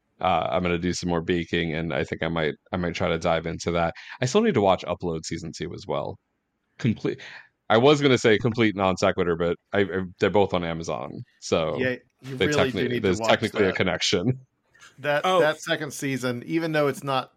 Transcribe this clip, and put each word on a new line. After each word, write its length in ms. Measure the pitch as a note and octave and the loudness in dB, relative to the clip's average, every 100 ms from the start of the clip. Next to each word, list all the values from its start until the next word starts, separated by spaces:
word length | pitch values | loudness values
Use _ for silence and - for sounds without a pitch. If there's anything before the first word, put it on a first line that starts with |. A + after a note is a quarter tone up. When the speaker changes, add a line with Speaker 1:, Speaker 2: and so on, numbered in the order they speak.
| _ _ | _ _
Speaker 1:
uh, 260 | F#2 E2+ - | 0 0 0
I'm 120 | F2+ | -2
gonna 140 | F2+ F2 | 0 0
do 160 | F2+ | -2
some 160 | E2+ F2 | -2 -2
more 120 | E2+ | -2
baking, 520 | E2 F2 E2+ E2+ E2 | 0 -2 0 -2 -2
and 200 | D#2 E2 | -2 -4
I 120 | C#2 E2 | -2 -2
think 180 | E2 | -4
I 60 | D#2+ | -4
might, 240 | E2 D#2 - - | -2 -2 -4 -8
I 60 | F#2 | -4
might 180 | F2 - | -4 -2
try 140 | F#2 | -2
to 80 | E2 | 0
dive 260 | E2+ E2 E2 | 0 -2 -2
into 260 | F2 - | -6 -4
that. 200 | E2+ E2+ - - - | -2 -2 -4 -16 -6
I 40 | C3 | 0
still 160 | G#3 | 2
need 120 | A3+ | 2
to 80 | C3+ | 4
watch 240 | G2 F2+ - | 4 2 0
Upload 400 | F2+ F2+ D#2+ - | -4 -4 -4 -6
season 260 | E2 D#2+ | -8 -8
two 200 | - E2+ | -8 -10
as 120 | F#2+ F#2+ | -10 -6
well. 320 | C#2+ - - _ _ _ _ _ _ | -4 -4 -10 _ _ _ _ _ _
Complete. 420 | A#2+ G2+ C#3 - - - - _ - | -2 -2 -4 -8 -12 -20 -20 _ 2
I 80 | A2 | 6
was 240 | C3+ D3+ | 6 6
gonna 160 | C#3+ B2 | 4 4
say 200 | A#2 G#2 | 4 4
complete 360 | B2 A#2 A2 G2 | 2 2 2 4
non 180 | F#2+ F2+ | 0 2
sequitur, 400 | G2 F#2 F2 E2 | 0 2 0 0
but 220 | E2+ E2+ _ | 0 -2 _
I, 80 | G2+ | 0
I, 200 | F#2+ F#2 F2+ - | 0 -2 -6 0
they're 100 | G2+ | 2
both 240 | G2+ F#2+ | 4 2
on 100 | F2+ | 0
Amazon, 600 | E2+ E2 D#2+ B1 C#2+ - - _ | -2 -6 -6 -8 -8 -12 -16 _
so 360 | - F2+ D#2 D2+ | -2 0 0 0
Speaker 2:
Yeah, 180 | B2+ B2+ _ _ | -2 -4 _ _
you 160 | B2+ C3 | -14 -2
Speaker 1:
they 100 | D3 | 0
Speaker 2:
really 240 | D3 C3 | 2 2
Speaker 1:
techni-, 120 | F#3 | 0
Speaker 2:
do 60 | B2 | -2
need 60 | A#2+ | 0
to 40 | |
Speaker 1:
there's 180 | G2+ F#2 | 0 0
Speaker 2:
watch 120 | A2+ | 2
Speaker 1:
technically 320 | A2+ A2+ - | 2 0 2
a 40 | F#2+ | 0
Speaker 2:
that. 80 | F2+ | 2
Speaker 1:
connection. 640 | F#2+ E2+ - F#2 G#2 C3 - _ _ _ - _ | -2 0 0 0 0 -4 -8 _ _ _ -20 _
Speaker 2:
That, 220 | D3 D3 F#3 | -2 0 2
Speaker 3:
Oh. 140 | F#3 | 4
Speaker 2:
that 200 | D3+ D#3 | 2 0
second 300 | E3+ D3+ D3 | -4 -4 -4
season, 500 | - C#3+ C3 B2 A#2+ - | -4 -4 -2 -2 -4 -2
even 240 | D#3+ E3 | -2 0
though 160 | D#3 C#3+ | 2 2
it's 160 | C3+ | 0
not 280 | C#3 C3 - | -2 -4 -4